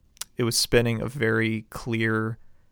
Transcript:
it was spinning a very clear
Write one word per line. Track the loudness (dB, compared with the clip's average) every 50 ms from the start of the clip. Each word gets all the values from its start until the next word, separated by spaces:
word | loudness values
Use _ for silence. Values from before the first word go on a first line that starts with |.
| _ _ _ -14 -14 -10 _
it | -2 -2
was | 0 2
spinning | 0 2 4 4 4 4 4 0 -2
a | -4
very | -6 -4 -2 0 0 2 2 2 0 0 -2 -6 -10
clear | -14 -10 -6 -4 -2 0 0 2 2 0 0 -2 -4 -8 -12 -20 -20 -20 -20 _